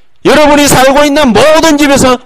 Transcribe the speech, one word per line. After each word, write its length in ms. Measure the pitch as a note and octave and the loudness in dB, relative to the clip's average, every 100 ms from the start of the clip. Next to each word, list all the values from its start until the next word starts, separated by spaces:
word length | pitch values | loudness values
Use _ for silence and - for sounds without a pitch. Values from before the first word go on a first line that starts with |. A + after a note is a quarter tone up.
| - - | -20 -6
여러분이 420 | F#3 C#4+ D4 D4 C#4+ | -2 0 2 0 0
살고 380 | - C4+ C#4 | 0 0 0
있는 240 | D4 C#4+ C4 | 0 0 -2
모든 500 | G#3 D4 D#4 D#4+ C#4+ | 0 0 0 0 0
집에서 400 | C#4+ C4 B3+ A#3+ | 0 0 -2 -4